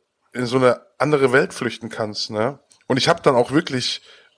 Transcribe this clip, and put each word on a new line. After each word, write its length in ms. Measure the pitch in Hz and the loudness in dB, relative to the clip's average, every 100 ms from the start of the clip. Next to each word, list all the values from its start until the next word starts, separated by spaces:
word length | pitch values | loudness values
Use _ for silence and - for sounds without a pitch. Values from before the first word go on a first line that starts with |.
| _ _ _ | _ _ _
in 140 | 120 120 | -8 -2
so 100 | 131 | 2
eine 240 | 127 117 - - | 2 2 -6 -4
andere 340 | 139 147 135 | 0 2 4
Welt 200 | 131 185 | 4 2
flüchten 380 | - 120 - 110 | -4 -6 -6 -10
kannst, 400 | - 107 104 - | -8 -8 -6 -6
ne? 300 | 107 120 143 _ _ - | -2 -2 -4 _ _ -4
Und 100 | 131 | 0
ich 120 | 147 | 2
hab 140 | 170 | 2
dann 120 | 156 123 | 4 2
auch 140 | 120 | 2
wirklich, 500 | 143 139 127 - - - - _ | 0 0 -4 -4 -8 -12 -20 _